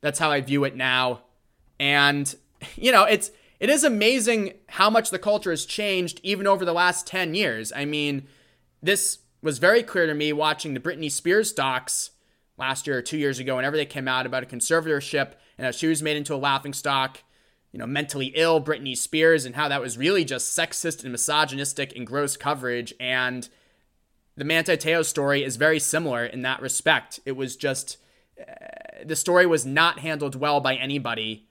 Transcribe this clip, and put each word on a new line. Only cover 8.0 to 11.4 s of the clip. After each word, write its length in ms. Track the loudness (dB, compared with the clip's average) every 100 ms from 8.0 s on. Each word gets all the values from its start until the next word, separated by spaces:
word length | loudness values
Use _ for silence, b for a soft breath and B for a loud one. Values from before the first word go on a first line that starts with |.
| -2 -4 -8 b b b b _
this 380 | -2 0 0 -6 _ _
was 180 | -6 2
very 240 | 4 4
clear 240 | 2 0 0
to 60 |
me 200 | 0 -2
watching 400 | 0 0 0 -4
the 60 | -6
Britney 320 | -6 -6 -6
Spears 400 | -4 0 2